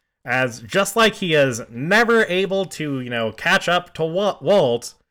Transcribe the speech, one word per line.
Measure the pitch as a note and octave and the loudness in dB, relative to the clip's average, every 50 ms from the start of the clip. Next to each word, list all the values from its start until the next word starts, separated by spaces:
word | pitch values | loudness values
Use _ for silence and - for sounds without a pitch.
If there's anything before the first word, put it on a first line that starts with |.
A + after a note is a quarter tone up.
| _ _ _ _ - | _ _ _ _ -6
as | C3 B2 B2+ C3 B2 A2 - | -2 0 0 0 -2 -4 -10
just | A#2 G#2+ - G3 G3 - - | -12 -4 0 0 0 0 2
like | A3+ A3 G#3 G#3 | 2 2 2 2
he | - G3 E3+ D#3 | -2 -2 0 2
is | D3 C#3 C3 A#2 A#2 - - | 4 2 2 0 -4 -8 -10
never | A#2 A#2 C#3+ E3+ G3+ A3+ A#3+ A3+ A#3 A3+ A3 | -10 -8 -2 2 2 2 4 4 4 2 2
able | - F3 F#3 G3 F3+ F#3+ G3 F#3 | 2 0 -2 0 0 -2 -4 -4
to, | - - - D#3 D3 C#3 C3 | -4 -6 -8 -6 -4 -4 -6
you | B2 A#2+ | -6 -4
know, | A#2+ A#2 A2+ A2 | -4 -2 -2 -4
catch | - - - E3+ F#3+ F#3 - | -4 -4 0 2 2 2 2
up | E3+ F3 F3 - - - | 0 0 0 -2 -4 -6
to | - D#3+ | -4 -4
Wa-, | D#3+ E3 F#3+ G#3 F#3+ D3+ - | -2 -2 0 -2 -2 -2 -2
Walt, | C3+ D#3 G3+ G3 D3+ B2 A#2+ A#2 - - - _ _ _ | 0 2 4 4 4 2 0 -2 -4 -10 -18 _ _ _